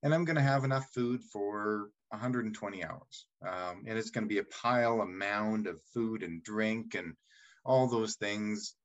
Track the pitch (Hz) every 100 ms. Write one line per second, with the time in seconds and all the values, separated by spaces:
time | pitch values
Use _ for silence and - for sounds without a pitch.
0 | 147 160 170 165 139 139 135 135 135 -
1 | 120 123 113 107 101 104 104 107 104 _
2 | _ 110 120 123 110 107 104 98 82 82
3 | - - - _ 92 90 90 90 104 113
4 | 110 120 107 104 - - 120 123 117 117
5 | 95 92 98 104 107 110 104 85 _ 120
6 | 113 113 92 82 82 107 110 110 113 98
7 | 87 82 _ - - _ - 131 127 117
8 | 110 - 104 104 107 104 104 -